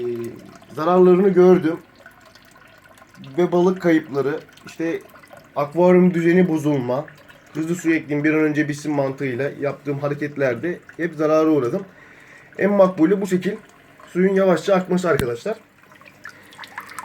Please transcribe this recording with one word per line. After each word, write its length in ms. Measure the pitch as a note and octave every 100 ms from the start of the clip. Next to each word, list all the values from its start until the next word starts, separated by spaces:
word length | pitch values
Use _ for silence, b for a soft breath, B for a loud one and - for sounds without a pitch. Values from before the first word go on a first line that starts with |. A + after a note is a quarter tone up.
| A#2+ A#2 A#2 - - - - -
zararlarını 540 | D#3+ F3+ F3+ F3+ G3+
gördüm. 480 | F3+ F3+ F#3 D3+ E3+ - _ - - - - _ _ - _ - _ - - C3+ C3+
Ve 140 | F3
balık 300 | F3 F3+ F#3
kayıpları, 580 | F3 D#3+ D#3 C#3 C3+ D#3 - - -
işte 360 | - E3 E3 - - - - - -
akvaryum 580 | C#3+ D#3+ F3+ F3+ F3+
düzeni 340 | F3 E3 F3 F3+
bozulma, 580 | D#3+ D3 C#3+ A#2+ B2+ D#3 - - - _
hızlı 220 | D3 D#3+ F3
su 180 | E3
ekleyeyim 300 | D#3+ C3 D3
bir 100 | D3+
an 60 | D#3
önce 300 | D#3 D3 D3
bitsin 220 | C#3+ D3+
mantığıyla 600 | D3 C3+ C3+ C#3 A#2+ C#3 C#3+
yaptığım 400 | C#3 C#3 C#3+ C#3
hareketlerde 800 | C#3+ C#3+ D3 C#3+ C#3 A#2 D#3+ F3 - -
hep 180 | E3+ D3+
zarara 340 | D#3 D#3 D#3+
uğradım. 360 | D3+ A#2+ F#3 G3 B B B B B B -
En 140 | G3
makbulü 500 | G3+ F#3 F#3 D#3+ G3
bu 60 | G3
şekil 280 | F3+ F#3 G#3+ - _ _ - -
suyun 260 | F3 F#3
yavaşça 420 | F#3+ F#3+ E3 G3+ F#3+
akması 340 | F#3 F3+ F3+
arkadaşlar. 480 | C#3 B2+ A#2 G3 A3+ _ _ _ - - _ - B B - - - - -